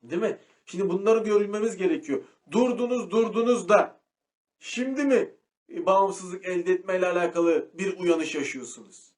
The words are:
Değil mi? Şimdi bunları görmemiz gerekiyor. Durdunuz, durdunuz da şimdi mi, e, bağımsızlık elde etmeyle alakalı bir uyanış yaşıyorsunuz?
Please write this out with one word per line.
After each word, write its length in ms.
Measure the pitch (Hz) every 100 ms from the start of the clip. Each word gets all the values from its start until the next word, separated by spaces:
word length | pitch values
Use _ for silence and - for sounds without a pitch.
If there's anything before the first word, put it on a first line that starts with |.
Değil 180 | 117 165
mi? 160 | 214 - _ _ _
Şimdi 240 | 170 190
bunları 340 | 180 202 226
görmemiz 540 | 214 208 202 214 226 185
gerekiyor. 460 | 180 151 - 135 - _ _
Durdunuz, 600 | 170 247 196 240 247 190
durdunuz 580 | 208 226 202 233 240 175
da 320 | 202 - - _ _ _ _ _ _
şimdi 440 | - - 262 269
mi, 320 | 277 254 - - _ _ _
e, 120 | - 170
bağımsızlık 600 | 190 196 185 180 180 180
elde 280 | 180 170
etmeyle 340 | 185 - 185 180
alakalı 640 | 175 175 175 170 160 -
bir 240 | 165 190 180
uyanış 380 | 175 165 156 156
yaşıyorsunuz? 800 | 139 135 117 - 107 - _